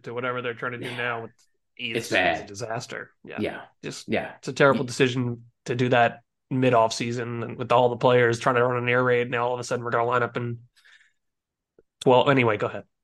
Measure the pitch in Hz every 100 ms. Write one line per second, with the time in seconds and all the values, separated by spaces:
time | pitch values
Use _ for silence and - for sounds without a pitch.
0 | - 120 127 123 123 117 127 120 123 123
1 | 120 117 113 _ _ _ _ - 120 113
2 | 113 104 87 80 - 101 113 117 - 107
3 | - _ - - 107 - - _ 151 139
4 | - 107 - - - 131 143 135 127 117
5 | 131 127 123 120 - _ - 120 123 123
6 | 117 117 _ _ - 131 127 120 113 -
7 | 120 123 117 117 110 110 117 120 123 120
8 | 127 123 120 113 139 123 123 123 123 123
9 | 127 120 123 123 120 123 120 123 120 120
10 | 120 123 117 123 120 120 - _ _ -
11 | _ _ _ _ _ _ _ _ _ -
12 | 139 127 143 135 117 104 117 104 - _